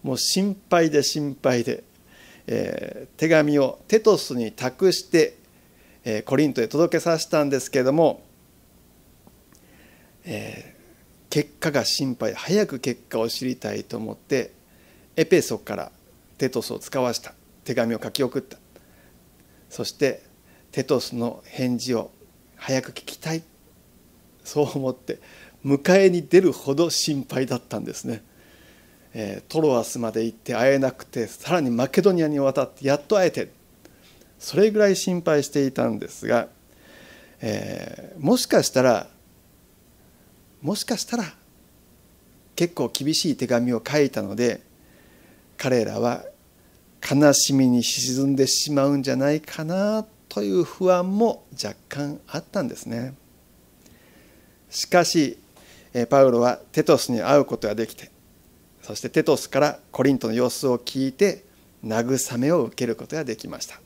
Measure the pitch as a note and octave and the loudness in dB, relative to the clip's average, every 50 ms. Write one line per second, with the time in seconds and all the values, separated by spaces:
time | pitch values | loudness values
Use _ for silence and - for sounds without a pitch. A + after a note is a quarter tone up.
0 | - C3+ C3 A#2 - - - F3+ F#3+ G3+ G3 G3+ - - F3+ E3+ E3+ D#3+ D3 D3 | -4 -4 -4 -2 -2 0 0 0 0 -2 -4 -8 -2 2 4 4 4 4 4 2
1 | C3+ - - D#3 D3 C#3+ C3+ - - C3+ B2+ A#2+ A2+ B2+ A#2+ - - _ _ _ | 2 2 -2 -4 -6 -6 -8 -2 0 2 2 2 0 -2 -6 -6 -10 _ _ _
2 | _ _ - - - - - - _ - A#2 A2 F#2+ F#2 - - - - - A#2 | _ _ -20 -20 -20 -20 -20 -18 _ -4 -4 -4 -2 -4 -6 -8 -10 -12 -14 -16
3 | C3 - _ - D#3 D#3+ E3 D#3 D3+ D3 D3 C#3+ C3+ B2+ - - - - G#3 A3 | -18 -18 _ -2 2 4 4 4 4 4 4 2 2 0 -2 -10 -2 2 2 4
4 | G#3+ A3 G3 D3 - - C3 B2 A#2 G#2+ - - B2+ B2+ - - F#3 F#3 E3+ - | 6 4 4 4 0 -4 -4 -4 -4 -6 -6 -6 -6 -6 -2 2 2 2 2 0
5 | - - - E3 D3 - - - _ _ _ _ _ _ _ _ _ _ - _ | -4 2 4 4 4 2 0 -14 _ _ _ _ _ _ _ _ _ _ -20 _
6 | _ A#2+ A2 G#2+ - - C3+ C3+ D#3 C#3+ B2 C3 A2+ G#2+ - D3 E3+ E3 - D#3+ | _ -4 -4 -4 -2 0 2 2 2 2 2 -2 -2 0 2 0 2 2 2 0
7 | - E3+ E3 D#3 - - - D#3 D3 C#3+ C#3 C3 - - - C3+ B2+ C3 C#3+ D#3+ | 0 0 0 0 -2 -2 0 0 0 0 0 -2 -4 -2 -2 0 2 2 4 4
8 | E3 C#3 - - - _ _ _ _ _ _ _ _ _ _ _ _ _ _ _ | 4 4 2 -2 -14 _ _ _ _ _ _ _ _ _ _ _ _ _ _ _
9 | _ _ _ _ _ - _ _ _ _ _ _ _ _ - - - - _ _ | _ _ _ _ _ -20 _ _ _ _ _ _ _ _ -20 -20 -20 -20 _ _
10 | _ _ _ _ _ F3 A2 G#2 G#2+ G#2+ G#2+ - - - - _ - _ - _ | _ _ _ _ _ -10 -10 -10 -10 -12 -14 -16 -18 -20 -20 _ -20 _ -20 _
11 | _ _ _ _ _ _ - D3+ D3 - - _ - E3 C#3+ C3+ A2+ - - - | _ _ _ _ _ _ -2 -2 -2 -2 -8 _ -6 -2 0 0 0 0 -2 -2
12 | C#3 C3 A#2+ - A#2 A2 G#2 - - - F3+ G#3+ G#3 - C#3+ A#2 - C3 A#2 - | -2 -4 -4 -4 -4 -6 -6 -6 -4 0 0 0 0 0 -4 -6 -6 -6 -6 -6
13 | - _ - A#2 A2+ A#2+ - - C3 B2+ B2 - - G#2+ G#2 G#2+ G#2 _ - A2 | -10 _ -2 -2 -2 -2 -4 -4 -4 -6 -6 -6 -6 -6 -6 -6 -8 _ -10 -8
14 | A2 A2 G#2+ - _ - C#3+ B2+ A2+ - _ _ _ _ _ _ _ _ - _ | -8 -10 -10 -14 _ -2 -2 -2 -2 -6 _ _ _ _ _ _ _ _ -20 _
15 | _ _ _ - D#3 - - D#3+ A#2+ - A#2 G#2 - - G#2 F2+ D2+ - _ _ | _ _ _ -2 2 4 4 2 4 0 -6 -8 -8 -10 -8 -8 -10 -12 _ _
16 | _ _ _ _ _ _ - - C3+ B2+ - A#2+ - - A#2 G2+ - - - C3+ | _ _ _ _ _ _ -6 -4 -4 -2 -2 -4 -6 -4 -10 -10 -10 -6 -4 -2
17 | B2 B2 A2+ - - - - _ _ _ _ _ _ - A#2+ B2 A#2 A2+ A#2 G#2+ | -2 -2 -2 -6 -8 -12 -20 _ _ _ _ _ _ -4 -2 -2 0 -2 -2 -4
18 | - A2 - - C3 B2 - C3+ - - - - _ _ _ - _ _ _ _ | -6 -6 -2 -2 -2 0 -2 -6 -8 -8 -20 -20 _ _ _ -20 _ _ _ _
19 | _ _ _ - _ _ _ _ _ _ _ _ _ _ - - A#2 - - - | _ _ _ -20 _ _ _ _ _ _ _ _ _ _ -10 -10 -10 -10 -2 0
20 | D3 C3 - - - _ _ _ _ _ - _ _ _ - C#3+ B2+ - D3 A#2+ | 0 0 0 -4 -14 _ _ _ _ _ -20 _ _ _ -6 -6 -2 0 0 -2
21 | - - - A#2+ A#2 A#2+ - - _ - - - B2+ B2 B2 A2+ A#2+ B2+ A#2+ A2 | -2 -4 -6 -6 -6 -6 -6 -10 _ -16 -8 -4 -2 -2 -2 -4 -2 -2 -2 -2
22 | E2+ - _ _ - _ _ _ _ _ _ - - - C3+ C3 B2+ - - - | -4 -6 _ _ -20 _ _ _ _ _ _ -14 -6 -4 -2 -2 -4 -6 -16 -16
23 | - - - - - D#3+ E3 E3 E3 _ _ _ _ _ _ _ _ _ _ _ | -16 -16 -16 -12 -8 -6 -6 -8 -8 _ _ _ _ _ _ _ _ _ _ _
24 | _ _ _ _ _ _ _ _ _ - - D3 D3 - - D3 C3 C3 B2+ - | _ _ _ _ _ _ _ _ _ -6 0 0 0 0 -2 -4 -4 -4 -6 -6
25 | _ - - - - - - - - - - _ - C3+ C#3+ C#3 - F3 F3+ G3 | _ -12 -12 -12 -12 -20 -20 -20 -20 -20 -20 _ 0 0 0 2 4 4 6 8
26 | G3 F#3+ F3 F3 D3 - E3 F#3 F#3+ E3 - - - C#3 C#3 D3+ E3+ D#3+ - - | 8 6 4 2 0 6 6 8 8 6 2 0 -4 -2 0 2 2 0 0 -2
27 | - E3 D3+ C#3 B2 - - C3 C3+ B2 C3 A#2+ - _ A#2+ G#2 - - - - | -2 -2 -2 -4 -4 -4 -4 -4 -2 -2 -4 -6 -6 _ -8 -8 -8 -8 -10 -10
28 | - B2+ A#2 G#2 - _ _ - - - - - - - - - - _ _ _ | -8 -8 -8 -10 -12 _ _ -20 -20 -20 -20 -20 -20 -20 -20 -20 -20 _ _ _
29 | _ _ - A#2 G#2+ G2+ G2 G2 - _ - D#3+ D#3 D3+ C3 A#2 A2+ - - B2 | _ _ -10 -8 -8 -8 -8 -10 -12 _ -2 2 2 4 2 2 0 -2 -6 -6
30 | A#2 A2 G#2+ A2+ A2+ A#2 - _ _ - A#2+ A2+ A#2+ C3+ C#3 C3+ C3+ B2+ B2+ - | -6 -4 -2 -2 -4 -4 -6 _ _ -6 -2 2 4 4 4 4 2 0 -2 -6
31 | - _ - B2+ A2+ G2+ - - - C#3+ F3 F3 C#3+ B2+ A#2 A#2 B2+ C3 - G3 | -20 _ -6 -6 -6 -6 -8 -14 -4 -2 0 0 2 0 0 0 -2 2 2 4
32 | E3+ G3+ F#3 E3+ D#3+ D3+ D3+ C#3 C#3 C3+ C3+ D3 C3 - - - C3+ C3+ C#3 D3 | 4 4 4 4 0 0 0 0 0 0 0 0 -2 -4 -6 -6 0 0 0 0
33 | - - A3 G3+ F#3 D#3+ - C3+ F#2 - _ _ _ _ _ _ _ - - _ | 0 0 2 2 2 2 0 -4 -8 -8 _ _ _ _ _ _ _ -20 -20 _
34 | _ - _ _ - _ _ _ - - - D#3 G3+ A3 G#3 G#3+ G#3 G3+ F#3+ F#3 | _ -20 _ _ -20 _ _ _ -14 -4 2 4 4 4 4 4 4 4 4 2
35 | - F#3+ F3+ F3 E3+ E3+ D#3 D3 C3+ - - D3 C#3 C3+ - - B2 A#2 G#2+ G#2 | 0 -2 -2 0 0 2 2 2 0 0 0 0 0 0 0 -2 -2 -2 -2 -4
36 | - - - - A2 A2 A#2 A#2 - - _ _ _ _ _ _ - - - - | -8 -12 -14 -10 -2 0 0 0 0 -4 _ _ _ _ _ _ -20 -20 -20 -20
37 | - - - - - - - _ - A2+ G#2 G#2 G#2 G#2 - G1+ - - - - | -20 -20 -20 -20 -20 -20 -16 _ -6 -6 -6 -6 -6 -8 -10 -10 -12 -14 -14 -16
38 | - - - E3+ B2+ D#3+ B3 B3 - - - G3+ - - - C3 B2+ B2+ A2+ F#2 | -18 -18 -14 -4 0 0 2 2 2 2 2 2 2 4 2 4 4 4 4 2
39 | - - - _ _ _ _ _ _ _ _ _ _ _ _ _ _ _ _ _ | -2 -8 -20 _ _ _ _ _ _ _ _ _ _ _ _ _ _ _ _ _
40 | _ _ _ _ _ _ _ _ _ _ _ _ C#3 C#3+ G#3 G#3 - - - - | _ _ _ _ _ _ _ _ _ _ _ _ -6 -6 -6 -4 -4 -6 -6 -6
41 | - - - A#3+ G3 D#3 - _ _ _ _ _ _ _ _ _ _ _ _ _ | -6 -6 -6 -6 -6 -8 -12 _ _ _ _ _ _ _ _ _ _ _ _ _
42 | _ _ _ _ _ _ _ _ _ _ _ - E3+ E3+ - - B2 A#2 - - | _ _ _ _ _ _ _ _ _ _ _ -4 -4 -4 -2 -4 -6 -4 -4 -2
43 | C3+ D3 D#3 - - E3 B2+ - C3 A#2 B2 A#2+ A#2+ B2 B2 A2 - - C#3 D3+ | -2 -2 -2 0 -2 -2 -2 -2 0 0 0 0 2 0 -2 -2 -4 -2 0 2
44 | C#3+ C3 - A2 G2+ G2 G2+ A2 B2 A#2+ G#2 - _ _ _ _ _ _ _ _ | 2 2 0 -6 -8 -6 -4 0 0 0 0 -4 _ _ _ _ _ _ _ _
45 | _ _ - _ - - - _ _ _ _ - - C3 B2+ A#2+ G#2+ G2+ G#2 G#2+ | _ _ -20 _ -20 -20 -20 _ _ _ _ -6 -2 0 2 2 0 -2 -4 -2
46 | A2+ A#2+ - - - - - _ _ _ _ _ _ _ _ _ _ _ _ _ | -2 -2 -2 -4 -10 -16 -20 _ _ _ _ _ _ _ _ _ _ _ _ _
47 | - - C#3 C#3 D3+ D3 C#3 - - - C#3 C3+ C3 B2+ B2 A#2+ A#2 - - B2+ | -4 0 2 6 6 6 6 6 2 2 4 4 4 4 4 2 2 0 -2 -2
48 | B2 C3 B2+ C3 C#3 C#3 C#3 C3+ C3+ B2+ - - - D3+ D3 C#3 C3+ C#3+ C#3+ C#3 | -2 -2 -2 0 0 0 2 2 2 2 2 -2 -2 0 0 2 2 2 2 0
49 | B2+ C3+ B2+ B2+ C3+ C#3+ D3+ D#3 D3+ - - - D#3 D#3+ F3+ F#3+ G3+ G#3 A3 A3 | 0 -2 -2 0 0 0 0 -2 -4 -10 -10 -8 -6 -4 -2 -2 0 0 -2 -2
50 | A3 - _ _ _ _ - G3+ G#3 G3+ F#3+ F3+ E3 - - - F#3 F3+ F3+ F3+ | -4 -8 _ _ _ _ -8 -4 -2 0 0 0 0 0 -4 0 2 4 4 4
51 | F3+ F#3 G3 G#3 A#3 A3 - - - _ - - - - G#2 _ _ _ - C#3 | 2 0 2 2 2 2 0 -4 -12 _ -12 -8 -8 -8 -8 _ _ _ -8 -6
52 | C#3+ C#3+ D3+ - - - - E3+ E3 _ - G3+ D3+ A#2+ - - - A2 A#2 A#2 | -6 -6 -8 -10 -14 -10 -10 -10 -10 _ -6 -4 -4 -4 -8 -10 -10 -8 -8 -8
53 | B2 C3 C3+ - _ _ _ _ _ _ _ _ _ _ _ _ _ - - _ | -8 -8 -12 -16 _ _ _ _ _ _ _ _ _ _ _ _ _ -20 -20 _
54 | _ _ _ - _ _ _ - _ _ _ _ _ _ - - - - - F3+ | _ _ _ -20 _ _ _ -20 _ _ _ _ _ _ -8 -8 -4 2 4 4
55 | E3 - - E3+ D3 B2+ - - _ _ _ - - - - - - _ - B2 | 4 4 2 2 0 0 -2 -12 _ _ _ -20 -20 -20 -20 -20 -20 _ -4 -4
56 | A#2 - C#3+ C#3 C3+ C3 A#2+ A#2 A#2 B2 A#2+ - - _ - D#3 D3+ - D#3 B2+ | 0 4 6 8 8 8 6 4 4 2 0 -2 -8 _ -2 0 4 4 4 4
57 | - - B2 A2 - A2+ C#3 D3 C3 - A#2+ - - G#2 G#2+ A2 A2+ A2 - - | 4 -2 -2 -2 2 4 4 4 4 2 -4 -4 -4 -4 -2 -4 -6 -6 -8 -20
58 | - - _ _ _ _ _ _ _ _ _ _ _ _ _ _ - - G#2+ - | -20 -20 _ _ _ _ _ _ _ _ _ _ _ _ _ _ -16 -14 -12 -10
59 | - A#2 - - - E3+ D3 - - - - C#3 D3 D3 - - _ _ - - | -10 -2 0 0 2 2 0 0 0 -4 0 0 0 0 0 -6 _ _ -4 0
60 | C3 C#3 C#3 B2 - A2+ A2 A#2+ B2 A#2+ - - D3 C3+ A#2+ A#2+ - - - C3+ | 2 2 2 2 -2 -2 0 0 0 -2 -2 -2 0 0 -2 -2 -4 -8 -6 -4
61 | C3 C3+ B2+ - G3+ G3 - - _ _ _ _ _ _ _ _ - A2 A2 A2+ | -4 -4 0 0 0 0 0 -4 _ _ _ _ _ _ _ _ -8 -4 -2 -2
62 | A#2 B2 C3+ B2 - - B2 A#2 B2+ D3 F3 E3+ B2 G#2+ - - B2+ A#2 A2 - | 0 0 -2 -2 -2 -4 -4 -2 0 2 2 0 0 -2 -4 -6 -4 -4 -4 -6
63 | A#2+ - C#3+ D#3+ D3+ B2 A2 - - - C#3 C3+ - - - - - | -8 -10 -8 -8 -6 -6 -8 -10 -10 -16 -12 -14 -14 -14 -16 -20 -20